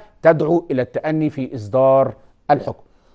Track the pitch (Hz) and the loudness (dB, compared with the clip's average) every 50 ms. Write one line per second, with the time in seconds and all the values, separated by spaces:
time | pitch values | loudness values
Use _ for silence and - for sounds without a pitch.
0 | - - _ _ - 160 165 151 165 151 170 165 - - 143 127 123 - - - | -6 -20 _ _ 2 2 2 4 0 0 0 -2 -2 -2 -4 -4 -4 -4 -6 -6
1 | - 156 156 156 156 151 147 - 131 - - 123 104 104 104 131 131 135 135 135 | -4 -4 -2 -2 -2 -4 -4 -6 -8 -10 -10 -12 -8 -2 0 2 4 4 4 4
2 | 131 127 - - - _ _ _ _ - 147 135 - 139 - - _ _ _ _ | 2 0 -2 -10 -18 _ _ _ _ -2 0 0 -2 -6 -10 -12 _ _ _ _
3 | _ _ _ | _ _ _